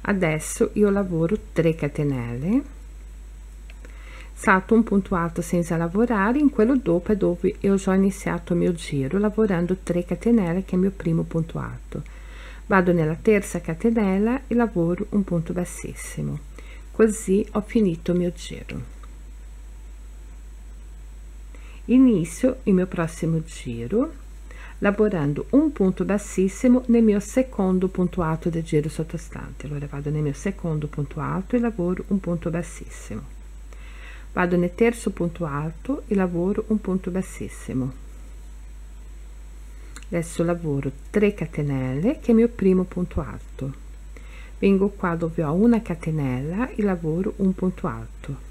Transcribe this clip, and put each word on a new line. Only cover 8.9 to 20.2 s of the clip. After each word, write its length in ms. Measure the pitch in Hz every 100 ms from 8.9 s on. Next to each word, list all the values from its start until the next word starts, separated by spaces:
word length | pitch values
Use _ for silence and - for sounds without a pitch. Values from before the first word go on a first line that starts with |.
| 147 135 190
lavorando 580 | 208 214 220 175 175 185
tre 200 | - 175 175
catenelle, 580 | 170 226 233 175 175
che 60 | 190
è 40 | 185
il 40 |
mio 120 | 190
primo 320 | 190 170 165
punto 340 | 165 165 165 -
alto. 440 | 58 - - - 147 - - - - -
Vado 300 | - 196 180
nella 240 | 175 156 160
terza 400 | - 208 190 170
catenella 800 | 165 165 233 233 202 190 214 262 -
e 80 |
lavoro 540 | 240 233 185 165 180 208
un 140 | 208
punto 280 | 190 175 165
bassissimo, 880 | 175 175 - - - - - 147 143 - - - - -
così 560 | - 220 208 - 190 214
ho 80 | 214
finito 520 | 208 233 202 165 -
il 60 | 180
mio 140 | 175
giro. 460 | 175 - - - 67 - - - - - - - - - - - - - -